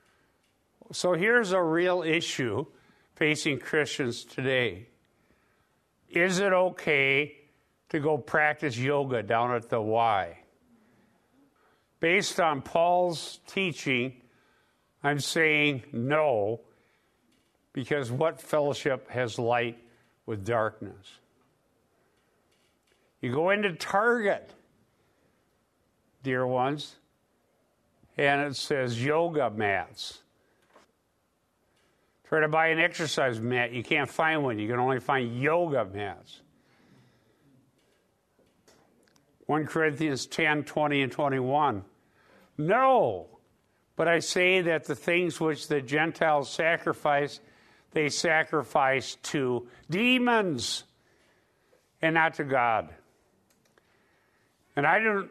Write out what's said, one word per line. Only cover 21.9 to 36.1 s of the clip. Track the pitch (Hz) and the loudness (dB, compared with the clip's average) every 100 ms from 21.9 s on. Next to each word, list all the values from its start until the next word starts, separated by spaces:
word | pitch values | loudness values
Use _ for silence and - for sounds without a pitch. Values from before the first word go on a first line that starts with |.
| _ _ _ _ _ _ _ _ _ _ _ _ _ | _ _ _ _ _ _ _ _ _ _ _ _ _
You | 123 | -4
go | 135 175 | 0 2
into | 208 202 | 2 0
Target, | 160 - 196 233 240 202 131 - - _ _ _ _ _ _ _ _ _ _ _ _ _ _ _ _ | -4 -2 2 2 2 0 -2 -6 -20 _ _ _ _ _ _ _ _ _ _ _ _ _ _ _ _
dear | 135 127 | -4 -2
ones, | 127 127 131 151 - - _ _ _ _ _ _ _ _ _ _ _ - | 0 0 -2 -4 -10 -18 _ _ _ _ _ _ _ _ _ _ _ -2
and | 143 143 | 0 2
it | 147 131 | -2 -6
says | - 143 123 113 | -4 -2 -2 -2
yoga | 135 156 170 151 117 | -2 0 0 -2 -2
mats. | 107 104 95 - - - - _ _ _ _ _ - _ _ _ _ _ _ _ _ _ _ _ _ _ _ | -2 0 0 -4 -12 -16 -16 _ _ _ _ _ -20 _ _ _ _ _ _ _ _ _ _ _ _ _ _
Try | - 160 | -4 0
to | 151 | 2
buy | 156 160 | 2 2
an | 160 | 2
exercise | 170 - 151 - 131 113 | 0 0 -4 0 0 0
mat. | 120 123 120 | -2 0 0
You | 123 | -4
can't | - 156 131 | -2 -2 -2
find | - 160 156 | 0 0 0
one. | 135 107 | -2 -4
You | 107 | -4
can | 123 | -2
only | 127 131 | 0 -2
find | - 135 117 120 | -2 -2 -2 -2
yoga | 143 170 170 131 | 0 0 0 -2
mats. | 98 101 101 | -4 -6 -10